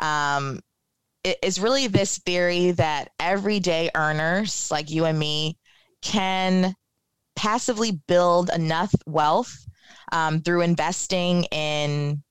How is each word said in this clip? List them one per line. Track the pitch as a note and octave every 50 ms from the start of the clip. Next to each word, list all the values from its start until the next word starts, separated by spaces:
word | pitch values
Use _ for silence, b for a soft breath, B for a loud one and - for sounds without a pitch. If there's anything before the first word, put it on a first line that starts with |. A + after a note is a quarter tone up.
um, | - D3+ D3+ D3 D3 C#3+ C#3+ C#3+ C#3 C3+ B2 - - _ _ _ _ _ _ _ _ _ _ _
it | - F#3 - -
is | - F#3+ F#3 F#3
really | G3+ A#3 C4+ C#4 C4
this | G#3+ G3 G3+ G3 - - -
theory | - F3+ F3+ F3+ F3 F3 F3 F3 F3 F3+
that | F3 E3+ D#3+ D#3 D3+ C#3 - - _ -
everyday | D#3 F3 G3 G3 G3 G#3 G#3 G3 F3 F3+ E3 E3 E3+ - -
earners | D#3 D3+ D3+ D#3 D3+ D#3+ E3 F3+ G3+ G#3+ - - - - -
like | D#3 D3 D3+ D3+
you | D#3 D#3+ E3
and | D#3+ D#3+ D#3
me | D3+ D3+ D3+ D3+ D#3 D#3 E3 _ _ _ _ _ _ _ _ -
can | - - - G#3 F#3+ F#3+ F#3+ F#3 F#3 F#3 F#3 F#3 F3+ F#3 F#3 _ _ _ _ _ _ _ _ _ _ _ -
passively | - - G#3 A3 B3 - C4 A3+ G#3+ A#3 A3 F#3 D3 - -
build | F3 F3 F3 F3 F3 F3 F3+ F3+ -
enough | E3+ D#3+ D#3 D#3+ E3 G3 - - - -
wealth, | D#3+ D3+ D#3 D3+ D3+ E3 A3 B3 - - - - B B B B B B B B B
um, | - E3 D#3+ D#3 D#3 D#3+
through | D3+ F3 F3 F3
investing | E3+ E3+ E3+ D#3+ D3+ E3+ F#3+ - - - F#3+ F3+ F3 F3+ F3 F3 E3+ -
in, | - D#3 D3+ D3+ D3+ D3 D3 D3 D3 D3 D3 D3 D3 D3 - _